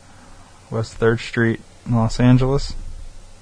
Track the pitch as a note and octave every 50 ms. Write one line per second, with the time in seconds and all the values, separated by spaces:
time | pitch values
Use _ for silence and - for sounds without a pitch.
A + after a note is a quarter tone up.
0 | - - - - - - - - - - - - - - B2 A2+ A2+ - - -
1 | A#2 A2+ A#2 A#2 - - - A#2+ A#2 A2+ A2+ - - - - - - - A#2+ A2+
2 | A2+ A2 - - B2 B2 B2+ B2+ C3 C3 C#3 C#3 - - - - - - - -
3 | - - - - - - - -